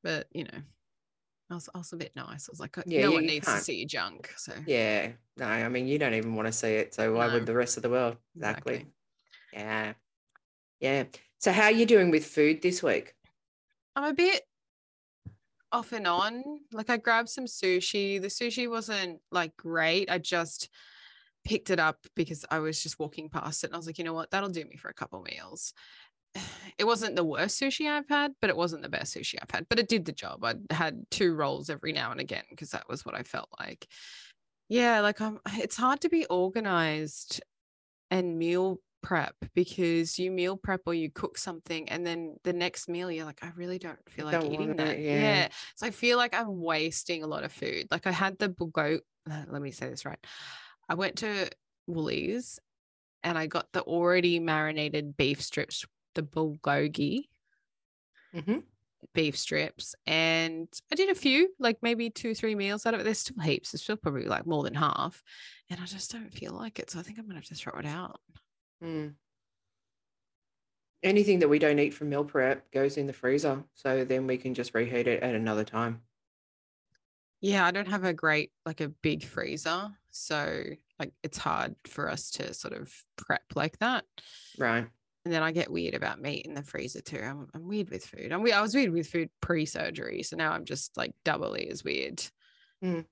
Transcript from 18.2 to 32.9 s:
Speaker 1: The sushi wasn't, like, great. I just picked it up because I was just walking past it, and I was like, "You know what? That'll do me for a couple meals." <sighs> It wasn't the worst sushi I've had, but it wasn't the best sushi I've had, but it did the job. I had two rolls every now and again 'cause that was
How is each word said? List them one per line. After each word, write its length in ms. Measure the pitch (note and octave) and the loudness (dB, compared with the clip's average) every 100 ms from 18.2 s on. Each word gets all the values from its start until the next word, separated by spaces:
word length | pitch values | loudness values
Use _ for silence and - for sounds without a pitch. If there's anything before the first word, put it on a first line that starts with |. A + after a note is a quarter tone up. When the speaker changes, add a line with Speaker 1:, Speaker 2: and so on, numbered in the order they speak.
Speaker 1:
The 60 | G3 | -2
sushi 420 | - A#3+ A#3 A#3+ | -2 -2 -2 -2
wasn't, 500 | A3+ A3 G#3 F#3 D#3+ _ | -4 -4 -4 -4 -6 _
like, 240 | F3+ E3 - | -2 -2 -4
great. 520 | E3+ E3 D#3+ F3 G3 | -2 2 4 4 2
I 80 | F3+ | 0
just 520 | D#3 F3 E3 - - - - - - - _ _ | 0 0 0 -4 -10 -12 -20 -20 -20 -20 _ _
picked 260 | - G#3+ - | -2 -2 2
it 100 | F3+ | 2
up 260 | D#3+ D3+ - - | 4 2 -10 -2
because 280 | D#3+ D#3 - | -2 -2 -4
I 100 | D#3 | -2
was 220 | D#3 D#3 | 0 -2
just 160 | D#3 - | -6 -4
walking 320 | D3 - D#3 | -6 -6 -8
past 340 | D#3 - D3+ | -6 -4 -4
it, 40 | - | -4
and 80 | E3 | -6
I 20 | |
was 80 | E3 | -10
like, 120 | D#3+ | -6
"You 40 | |
know 100 | E3 | -4
what? 180 | D#3+ D#3+ | -4 -2
That'll 180 | F#3+ G3+ | -2 0
do 160 | E3+ D3 | -4 -8
me 120 | - | -14
for 120 | - | -14
a 40 | |
couple 280 | - - F#2+ | -8 -8 -8
meals." 520 | F#2 D2+ F2+ E3+ - - - - - _ _ F#3+ | -12 -12 -12 -10 -10 -12 -20 -20 -20 _ _ -12
<sighs> 60 | - - F#3+ - | -12 -12 -18 0
It 80 | G#3 | 2
wasn't 300 | A3+ G#3+ F3+ | 2 2 0
the 80 | |
worst 380 | E3 C#3 F#3+ - | 0 0 0 0
sushi 280 | C4+ - D4+ | -2 0 -2
I've 200 | D4 C#4+ | -2 0
had, 240 | C#4+ D4 C#4 | 0 0 0
but 80 | G#3 | 0
it 80 | D#3+ | 2
wasn't 260 | E3+ D#3+ | 0 -2
the 60 | - | -4
best 260 | - D3 - | -4 -4 -6
sushi 200 | - - | -6 -8
I've 100 | - | -4
had, 160 | - E3+ | -4 2
but 100 | A#3 | 2
it 80 | A#3 | 4
did 180 | A3+ D#3 | 2 2
the 60 | |
job. 320 | - - - | -8 -10 -4
I 120 | A#2 A2+ G3+ | -4 -4 -4
had 340 | D#3 D#3+ - - | -2 -2 -4 -8
two 220 | - F#3 | 2 2
rolls 360 | D#3 C#3+ C#3 D3 | 4 0 -2 -6
every 240 | D3 D#3 | -6 -4
now 180 | D3 A#2+ | -2 -4
and 80 | B2+ | -4
again 240 | C3 - - - | -6 -6 -8 -14
'cause 140 | D3+ | -8
that 180 | - | -8
was 160 | - | -6